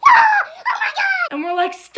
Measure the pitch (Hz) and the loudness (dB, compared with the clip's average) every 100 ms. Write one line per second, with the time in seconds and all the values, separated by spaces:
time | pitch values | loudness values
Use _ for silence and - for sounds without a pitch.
0 | 1077 960 880 831 679 659 960 - 855 - | 6 6 4 0 -4 -8 -8 -6 -6 -4
1 | 807 762 659 285 339 359 359 - - | -4 -2 -2 -4 -6 -2 -4 -6 -20